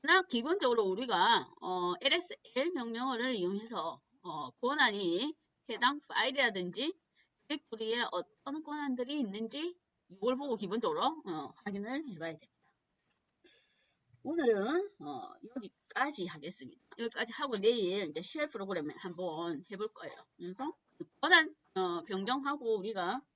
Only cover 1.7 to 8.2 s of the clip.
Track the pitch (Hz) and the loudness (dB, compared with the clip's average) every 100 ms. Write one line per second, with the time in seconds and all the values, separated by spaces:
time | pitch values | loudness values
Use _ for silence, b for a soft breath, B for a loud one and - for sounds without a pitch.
1.7 | 180 180 175 269 339 349 - - 247 311 | 0 0 2 2 2 -2 -14 -6 -2 0
2.7 | 359 233 233 254 240 247 233 175 196 226 | 0 -4 -2 -2 0 0 0 0 -2 -4
3.7 | 214 165 165 _ _ 180 156 131 - 240 | -4 -4 -6 _ _ -10 -8 -8 -4 -2
4.7 | 294 254 202 185 170 277 - _ _ - | 4 4 4 0 0 -2 -6 _ _ -10
5.7 | 220 240 294 _ - 320 277 247 196 180 | 0 0 0 _ -2 0 2 0 0 -4
6.7 | 185 285 381 _ b b _ _ 294 _ | -2 -4 -4 _ b b _ _ -6 _
7.7 | 220 220 240 233 180 | -6 -2 -2 0 -4